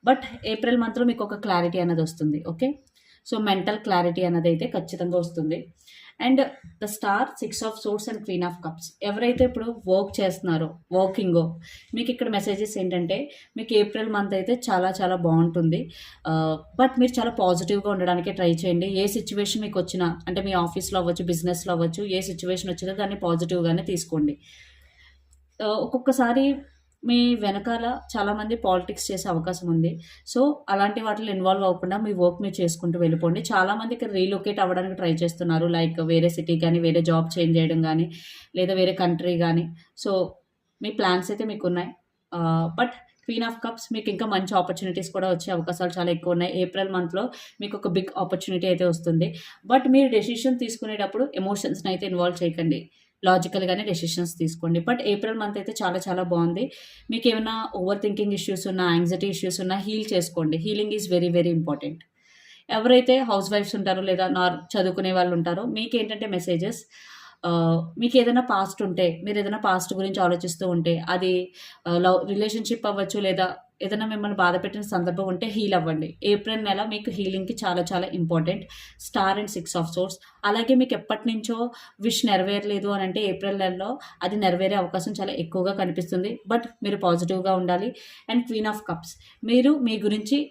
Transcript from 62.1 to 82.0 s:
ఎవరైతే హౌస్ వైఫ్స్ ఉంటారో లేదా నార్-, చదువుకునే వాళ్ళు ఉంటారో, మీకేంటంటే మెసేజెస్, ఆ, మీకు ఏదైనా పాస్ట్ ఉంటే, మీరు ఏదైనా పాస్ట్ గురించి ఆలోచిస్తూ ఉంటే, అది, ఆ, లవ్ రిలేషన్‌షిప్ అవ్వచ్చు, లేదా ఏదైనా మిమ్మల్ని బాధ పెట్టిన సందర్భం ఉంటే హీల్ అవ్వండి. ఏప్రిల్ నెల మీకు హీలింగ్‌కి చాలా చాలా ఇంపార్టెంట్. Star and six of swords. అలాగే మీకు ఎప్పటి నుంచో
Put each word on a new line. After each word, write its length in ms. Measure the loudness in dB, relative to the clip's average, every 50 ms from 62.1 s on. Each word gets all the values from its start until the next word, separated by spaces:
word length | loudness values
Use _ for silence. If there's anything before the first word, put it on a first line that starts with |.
| _ _ _ _ _ _ -20 -20 -20 -20 _ -4
ఎవరైతే 480 | -2 0 2 2 2 2 4 4 2 2 2 0
హౌస్ 180 | -2 -2 -2 0 -2
వైఫ్స్ 200 | -2 -2 -2 -4 -4
ఉంటారో 240 | -2 -2 -2 -2 0 -2
లేదా 180 | 0 0 0 0 0 2
నార్-, 240 | 0 0 0 -2 -10 -6
చదువుకునే 400 | -2 0 0 0 0 -2 -2 0 2 2
వాళ్ళు 160 | 2 2 2 0
ఉంటారో, 260 | 0 0 -2 -2 -4 -4 -4
మీకేంటంటే 520 | -4 -4 -2 -2 -2 -2 -2 -4 -6 -6 -4 -4 -4
మెసేజెస్, 420 | -2 0 -2 0 0 -4 -6 -8 -14 _ -20 -20 -20 -20 -20 -20 -20 -20 -20 _ -2 0
ఆ, 20 | 2 2 4 4 2 2 0 -4 -6 -2
మీకు 160 | -2 4 4 6
ఏదైనా 200 | 6 6 4 2 2 2 0
పాస్ట్ 260 | 0 0 -2 -4 -4 -4 -4
ఉంటే, 320 | 0 2 2 2 0 -2 -6
మీరు 140 | -4 -2 -2
ఏదైనా 200 | -2 -2 -4 0 0 2
పాస్ట్ 240 | 2 2 0 -4 -4 -4
గురించి 220 | -4 -4 0 2 2
ఆలోచిస్తూ 380 | 2 2 0 -2 -6 -6 -4 -2 0
ఉంటే, 280 | 0 2 2 2 0 0 0 -2 -2
అది, 200 | 0 0 0 0 0 -2 -4 _ -20 -20 -20 -20 -12 _
ఆ, 60 | -2 0 4 4
లవ్ 120 | 6 4 4 2 0 -2
రిలేషన్‌షిప్ 540 | -2 0 -2 -2 -4 -2 -4 -4 -2 -2 -4
అవ్వచ్చు, 300 | -2 -2 -4 -4 -2 -2 0 0
లేదా 180 | 2 2 0 -2 -2 -8 -16 _ _ _ -6
ఏదైనా 220 | -4 -4 -4 -4 -4
మిమ్మల్ని 260 | -4 -4 -2 -2 0
బాధ 180 | 2 2 2 2 0 -2
పెట్టిన 180 | -4 -6 -8 -8 -4
సందర్భం 360 | -2 -2 0 0 -2 -2 -2 -2
ఉంటే 160 | -2 -2 -4 -4 -2
హీల్ 200 | -2 0 2 2 2
అవ్వండి. 280 | 2 0 -2 -2 -4 -6 -8 -4 0 0
ఏప్రిల్ 320 | 0 2 0 -4 -4 -4 -2 -2
నెల 160 | 0 -2 -2 -4
మీకు 180 | -4 -6 -6 -6 -4
హీలింగ్‌కి 380 | -2 -4 -2 -2 -4 -4 -6 -6 -4
చాలా 200 | -2 -2 0 0 -2 -2
చాలా 160 | -2 -2 -2 -2 -2 -4
ఇంపార్టెంట్. 440 | -2 0 0 0 0 0 -2 -4 -8 -14 -20 -20 -20 -20 -20 _ -18
Star 260 | -6 -2 0 2 2 2 0
and 80 | -2 -4 -6
six 120 | -8 -8 -4 -4 -2
of 60 | -2 -2 -2
swords. 200 | -2 -2 -2 -4 -12 -18 -20 _ _ -2 0
అలాగే 260 | 0 0 4 4 4 4
మీకు 140 | 4 2 0 -6
ఎప్పటి 260 | -2 -6 -6 -4 -2 -4
నుంచో 260 | -4 -2 -4 -4 -4 -2 -4 -4 -6 -12 -20 -20 _ _